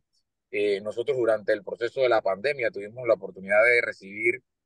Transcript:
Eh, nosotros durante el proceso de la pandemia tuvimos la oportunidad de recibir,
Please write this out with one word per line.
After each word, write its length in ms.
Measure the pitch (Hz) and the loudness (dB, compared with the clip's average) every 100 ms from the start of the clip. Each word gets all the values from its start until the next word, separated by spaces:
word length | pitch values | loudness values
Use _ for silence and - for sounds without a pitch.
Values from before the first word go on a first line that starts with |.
| _ _ _ _ _ | _ _ _ _ _
Eh, 280 | 104 104 98 | -2 0 0
nosotros 340 | 107 107 117 131 | -4 -4 -2 0
durante 360 | 110 107 101 | 2 0 0
el 120 | 107 | -2
proceso 360 | 95 98 117 135 | -4 -6 -6 0
de 60 | 127 | 2
la 140 | 110 | 2
pandemia 480 | 95 95 131 143 110 | 2 -2 -4 -2 -4
tuvimos 380 | 98 104 120 120 | -6 -12 -6 0
la 60 | |
oportunidad 500 | 101 95 92 95 104 | 0 -2 -14 0 4
de 160 | 117 120 | 6 4
recibir, 640 | 110 - 98 104 117 127 _ _ | 2 -8 -14 -4 -2 -2 _ _